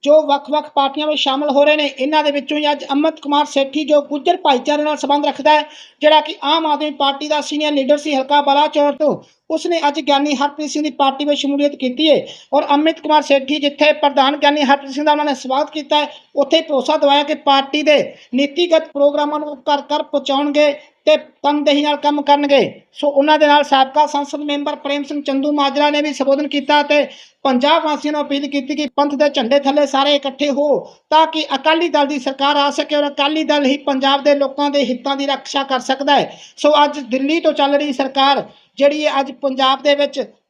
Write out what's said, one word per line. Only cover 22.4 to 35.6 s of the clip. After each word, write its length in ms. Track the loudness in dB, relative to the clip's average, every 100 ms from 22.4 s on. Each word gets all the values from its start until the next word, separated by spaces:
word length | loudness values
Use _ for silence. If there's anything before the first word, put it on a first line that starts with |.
| 4 2 2 -6 _
ਸੋ 160 | -4 0
ਉਹਨਾਂ 280 | 2 2 4
ਦੇ 80 | 4
ਨਾਲ 160 | 4
ਸਾਬਕਾ 420 | 4 2 2 2 0
ਸੰਸਦ 320 | -2 -6 -8
ਮੈਂਬਰ 340 | -6 -6 -6 -8
ਪ੍ਰੇਮ 260 | -6 -6
ਸਿੰਘ 180 | -6 -8
ਚੰਦੂ 280 | -4 -2 -2
ਮਾਜਰਾ 360 | 0 0 2 0
ਨੇ 120 | 0
ਵੀ 120 | -2
ਸੰਬੋਧਨ 340 | -2 0 0 0
ਕੀਤਾ 340 | -4 0 0
ਤੇ 240 | 2 0 0 -8 -20 _
ਪੰਜਾਬ 400 | -2 0 2 2
ਵਾਸੀਆਂ 300 | 0 -4 -4
ਨੂੰ 80 | -4
ਅਪੀਲ 260 | -4 -4 -4
ਕੀਤੀ 260 | -6 -6 -6
ਕਿ 120 | -6 -2
ਪੰਥ 200 | -2 0
ਦੇ 140 | 0
ਝੰਡੇ 300 | 0 0 2
ਥੱਲੇ 260 | 2 0 0
ਸਾਰੇ 280 | 0 2 0
ਇਕੱਠੇ 340 | -2 -4 -4
ਹੋ 180 | 0 0 -2 -4 _ _
ਤਾਂ 160 | 2 2
ਕਿ 180 | 0 -4 -2
ਅਕਾਲੀ 340 | 0 0 0
ਦਲ 180 | 0 0
ਦੀ 120 | -2
ਸਰਕਾਰ 360 | -6 -2 0 2
ਆ 140 | 0
ਸਕੇ 240 | -2 -4 -2
ਔਰ 120 | -2
ਅਕਾਲੀ 360 | -2 -2 -2
ਦਲ 220 | 0 0 0
ਹੀ 120 | -2
ਪੰਜਾਬ 440 | -2 -2 0 2
ਦੇ 120 | 2 2
ਲੋਕਾਂ 340 | 0 -2 -2
ਦੇ 140 | 0 -2
ਹਿੱਤਾਂ 300 | -4 -4 -4
ਦੀ 100 | -4
ਰੱਖਿਆ 380 | -6 -4 -6